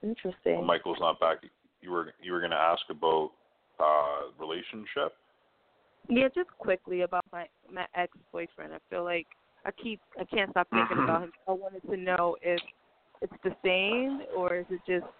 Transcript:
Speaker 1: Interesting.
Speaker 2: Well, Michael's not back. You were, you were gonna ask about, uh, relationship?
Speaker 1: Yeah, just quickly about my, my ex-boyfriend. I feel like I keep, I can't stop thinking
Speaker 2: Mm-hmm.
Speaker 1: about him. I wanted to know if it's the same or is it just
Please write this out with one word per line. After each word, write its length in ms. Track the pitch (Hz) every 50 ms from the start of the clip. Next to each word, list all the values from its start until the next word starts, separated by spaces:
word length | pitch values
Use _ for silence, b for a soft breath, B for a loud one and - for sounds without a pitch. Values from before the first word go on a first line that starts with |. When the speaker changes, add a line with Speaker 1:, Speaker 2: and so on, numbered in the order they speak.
| -
Speaker 1:
Interesting. 520 | 208 226 - - 190 180 - _ 175 175
Speaker 2:
Well, 80 | 170 175
Michael's 360 | 175 85 85 - 92 85 -
not 200 | 90 82 78 -
back. 180 | - 82 80 - - - _ _ _ _ _ _
You 100 | - 90
were, 240 | 87 87 82 78 - _ -
you 100 | 90 90
were 80 | 87
gonna 160 | 87 85 82
ask 260 | 76 78 82 82 82 - -
about, 420 | 80 76 78 80 80 78 78 76 - _ _ _ _ _ _ _ _ _
uh, 520 | 80 76 76 76 73 73 73 71 71 65 57 _
relationship? 800 | 78 78 80 90 92 - - 110 107 101 - 143 147 - - _ _ _ _ _ _ _ _ _ _ _ _ _ _ _ _ _ _ -
Speaker 1:
Yeah, 200 | 254 240 262 269 -
just 160 | 349 359 - - _
quickly 440 | - 214 190 185 _ - 185 180 180
about 220 | 175 180 180 175 _ -
my, 140 | 175 170 - _ _ _ - 185
my 140 | 185 180 - _
ex-boyfriend. 800 | 170 180 175 _ 180 - _ - 170 170 170 _ - 160 156 156
I 60 | 160 _ _
feel 140 | 185 180 175
like 220 | 175 175 170 160 _ - _ _ _ _ _ _
I 60 | - 202
keep, 280 | - - 240 220 196 _ _ - -
I 60 | 190
can't 260 | - - 233 196 185
stop 180 | - 185 180 _
thinking 260 | - 226 226 - 220
Speaker 2:
Mm-hmm. 80 | - -
Speaker 1:
about 180 | 165 165 165 180
him. 80 | 170 - - _
I 60 | - 190
wanted 300 | 185 196 190 196 190 - -
to 60 | 214
know 400 | 190 185 185 185 180 175 175 170 - -
if 180 | 170 175 175 - - - _ _ _ _ _ _ _ _ -
it's 120 | - 196 - - -
the 100 | 190 180 - -
same 580 | 196 180 185 190 202 220 240 254 269 277 277 - - -
or 200 | 185 180 180 175
is 100 | 175 175 -
it 100 | 185 175 -
just 200 | - 185 180 175 - - _